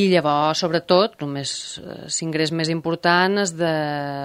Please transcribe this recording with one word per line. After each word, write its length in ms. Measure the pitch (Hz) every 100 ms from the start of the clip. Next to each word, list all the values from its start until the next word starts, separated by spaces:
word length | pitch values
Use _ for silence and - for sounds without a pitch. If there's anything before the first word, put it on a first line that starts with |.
| 196
llavors, 480 | 175 147 147 151 156
sobretot, 600 | 175 165 - 180 214 -
només, 560 | 143 139 135 - - -
eh, 300 | - - -
l'ingrés 420 | - 165 156 156
més 200 | 165 160
important 640 | 165 165 165 175 175 185 202
és 140 | 202
de, 220 | 165 170 160 151 147 143 139